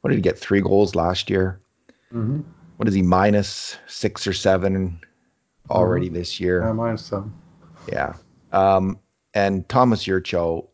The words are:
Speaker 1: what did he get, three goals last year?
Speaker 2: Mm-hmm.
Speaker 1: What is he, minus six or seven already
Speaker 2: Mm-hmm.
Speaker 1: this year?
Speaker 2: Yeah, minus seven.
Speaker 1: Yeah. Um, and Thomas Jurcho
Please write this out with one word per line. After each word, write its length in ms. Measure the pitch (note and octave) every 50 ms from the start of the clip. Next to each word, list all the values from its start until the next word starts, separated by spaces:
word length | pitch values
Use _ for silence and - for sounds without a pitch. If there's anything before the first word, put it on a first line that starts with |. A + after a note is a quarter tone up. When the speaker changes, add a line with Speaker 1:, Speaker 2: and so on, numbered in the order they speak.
Speaker 1:
what 80 | _ C#3
did 60 | C#3
he 60 | A2 F2+
get, 160 | F2+ - -
three 220 | - - G2+ G2+
goals 340 | F#2+ F#2+ G2 G2 G#2 F#2 F2
last 340 | E2+ E2 F2 F#2 F2+ - -
year? 300 | G#2 F#2+ F#2+ F#2 F#2 - _ _ _ _ _ _ _ _ _ _ A#2
Speaker 2:
Mm-hmm. 280 | A#2 A2 A2 C#3 D3+ D3+ - - _ - - - -
Speaker 1:
What 100 | A2 A2+
is 60 | G2
he, 80 | G2 F#2
minus 760 | F2+ F2+ F#2 F#2+ G#2+ G#2 G#2 G2 G2 - - - - - - -
six 400 | - - - - G#2 - - -
or 60 | G2+ F#2
seven 680 | - - G2+ F#2+ F#2 F2+ G2 F#2+ F#2+ F#2+ F#2 E2+ E2+ - _ _ _ _ _ _ _ _ _ _ _ _ -
already 380 | - F#2 F2+ F2+ F2+ F2+ F2+
Speaker 2:
Mm-hmm. 80 | F2+ E2
Speaker 1:
this 260 | F2 F2 - - -
year? 220 | F2+ F2+ F2+ F2+ G#2+
Speaker 2:
Yeah, 100 | A2+ A2
minus 320 | A2 A#2 A#2 A2 G#2+ -
seven. 280 | - - G2 G2+ A2 G#2+ - - _ _ _ _ - - - -
Speaker 1:
Yeah. 280 | - - - - - - - _ _ _ _ _ _ -
Um, 460 | F#2+ F#2+ G2 G2 F#2+ F#2+ F#2+ G2 - _ _ _ _ _ _ _
and 340 | G#2 G2+ G2 G2 F#2+ F2+ _
Thomas 340 | - C3 B2+ B2 A2+ G#2 -
Jurcho 680 | - F#2+ F#2 - - - F2 E2+ E2+ E2 E2 - -